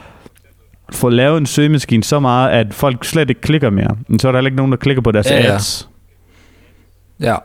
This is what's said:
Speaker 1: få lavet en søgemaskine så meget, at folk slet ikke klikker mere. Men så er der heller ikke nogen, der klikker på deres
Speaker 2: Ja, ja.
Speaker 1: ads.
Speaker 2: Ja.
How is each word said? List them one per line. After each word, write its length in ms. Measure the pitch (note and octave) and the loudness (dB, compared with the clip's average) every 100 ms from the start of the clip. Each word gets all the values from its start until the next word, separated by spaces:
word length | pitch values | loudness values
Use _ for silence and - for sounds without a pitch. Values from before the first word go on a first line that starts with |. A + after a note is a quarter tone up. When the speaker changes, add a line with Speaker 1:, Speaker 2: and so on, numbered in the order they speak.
| - - - _ _ _ _ _ - | -20 -20 -20 _ _ _ _ _ -16
Speaker 1:
få 160 | - B2 | -4 0
lavet 300 | A#2+ C3+ D#3+ | 2 2 0
en 80 | C#3 | 0
søgemaskine 580 | - D3 D3+ - A#2 G#2 | 0 2 2 2 0 0
så 160 | D3 | 0
meget, 300 | C3+ B2 B2+ | 2 2 2
at 240 | A#2 A2 - | 0 -2 -2
folk 300 | C#3+ A#2+ - | -2 -2 -4
slet 240 | E3 C#3 | -2 0
ikke 100 | B2 | -2
klikker 300 | - D3+ C3+ | 0 0 2
mere. 260 | G2 - G#2+ B2+ | 0 0 -4 -2
Men 100 | A2 | 0
så 100 | C3 | 2
er 40 | |
der 60 | B2+ | 0
heller 100 | C3+ | 0
ikke 80 | C3 | -2
nogen, 160 | C3+ | 0
der 60 | B2+ | 0
klikker 240 | C#3 C3+ | 0 0
på 80 | A#2 | 2
deres 140 | G#2 G#2 | 0 2
Speaker 2:
Ja, 120 | C3+ | 2
ja. 120 | A#2 G2+ | 2 0
Speaker 1:
ads. 340 | G#2 - - _ _ _ _ _ - _ _ _ _ _ _ _ | -4 -8 -12 _ _ _ _ _ -20 _ _ _ _ _ _ _
Speaker 2:
Ja. 140 | C#3 A2 | -4 -4